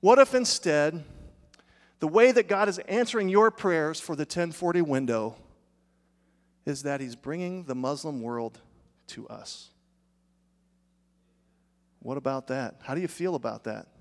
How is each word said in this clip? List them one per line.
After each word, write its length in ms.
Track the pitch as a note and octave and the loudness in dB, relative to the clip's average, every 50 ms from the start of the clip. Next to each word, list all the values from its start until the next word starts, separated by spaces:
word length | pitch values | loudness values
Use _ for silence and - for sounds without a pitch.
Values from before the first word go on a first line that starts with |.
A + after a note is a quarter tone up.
What 180 | - F#3+ A#3 C4 | 8 8 10 10
if 160 | C#4 C4 - | 8 8 6
instead, 680 | B3+ B3 - - - - F3+ D3+ D3 D3 D3+ D#3+ E3+ D3+ - - - - - - _ _ _ _ _ _ _ _ _ _ _ _ _ | 0 0 0 -2 -2 0 0 2 2 2 0 -2 -4 -12 -14 -18 -20 -20 -20 -20 _ _ _ _ _ _ _ _ _ _ _ _ _
the 80 | - D#3 | -6 2
way 240 | D#3 G#3+ A3+ B3+ B3+ | 6 8 8 8 8
that 160 | A#3+ G#3+ E3+ | 6 2 2
God 200 | G#3 G3 G#3 G#3 | 2 0 2 0
is 100 | F#3+ F3 | 0 -4
answering 480 | - - F#3+ A3+ B3 A#3 - A3+ G3+ F#3+ | -6 -4 -2 -2 -2 0 -2 -2 -2 2
your 220 | F#3+ G3+ G#3+ A3+ | 4 6 6 4
prayers 500 | G#3+ - - G3 F3 D#3+ D#3 D3+ D#3+ - | 2 2 -2 0 0 2 0 -2 -4 -6
for 140 | - - E3 | -8 -8 -6
the 120 | C#3+ D3+ | -6 -6
ten 260 | - - F3 F3 E3+ D#3+ | -6 -4 -4 -4 -4 -4
forty 300 | - - F3 E3+ F3+ E3+ | -4 -2 0 2 2 2
window 540 | D#3 C#3 C3 C3+ A#2+ A#2 A2+ A2 A2 A2 - - - - _ _ _ _ _ _ _ _ _ _ _ _ _ _ _ _ _ _ _ _ _ _ | 2 0 0 0 0 -2 -2 -2 -4 -8 -10 -20 -20 -20 _ _ _ _ _ _ _ _ _ _ _ _ _ _ _ _ _ _ _ _ _ _
is 180 | - D3 C3+ C#3 | -8 -8 -6 -4
that 180 | C#3+ C#3+ C#3 | -6 -4 -4
he's 160 | C3+ B2+ A#2 | -6 -10 -12
bringing 480 | A#2 _ C3+ D3+ E3+ F3+ F3+ F3+ F#3 F3+ | -12 _ -10 -8 -6 -6 -6 -8 -10 -8
the 100 | C#3+ C3 | -8 -8
Muslim 460 | B2+ B2+ B2+ D3 C#3+ - D#3+ D3 C3 | -4 -2 -4 -4 -4 -6 -8 -8 -6
world 400 | A2+ A#2 A#2+ A#2+ A#2 A2+ - - - _ _ _ _ _ _ _ _ _ | -6 -6 -6 -6 -6 -8 -10 -14 -20 _ _ _ _ _ _ _ _ _
to 180 | - - - - | -18 -18 -16 -16
us? 420 | A2+ G#2+ G#2+ - - - - - _ _ _ _ _ _ _ _ _ _ _ _ _ _ _ _ _ _ _ _ _ _ _ _ _ _ _ _ _ _ _ _ _ _ _ _ _ _ _ _ _ _ _ _ _ _ | -16 -18 -16 -16 -18 -18 -20 -20 _ _ _ _ _ _ _ _ _ _ _ _ _ _ _ _ _ _ _ _ _ _ _ _ _ _ _ _ _ _ _ _ _ _ _ _ _ _ _ _ _ _ _ _ _ _
What 160 | - A#2+ C3 | -12 -10 -10
about 300 | C#3+ C3 C3+ C3+ C3+ B2+ - | -4 -4 -4 -4 -4 -6 -6
that? 280 | C3 C3+ C3 A2+ - - - | -6 -6 -6 -8 -10 -14 -10
How 120 | - C3 | -8 -6
do 60 | D#3 | -4
you 80 | F#3 E3+ | -4 -6
feel 260 | - - E3+ F#3 F3+ | -6 -4 -4 -4 -4
about 300 | C#3+ A#2 A#2+ A2 A2 _ | -4 -4 -6 -8 -8 _
that? 240 | A2+ G#2+ G#2+ F2+ _ _ _ | -10 -10 -10 -12 _ _ _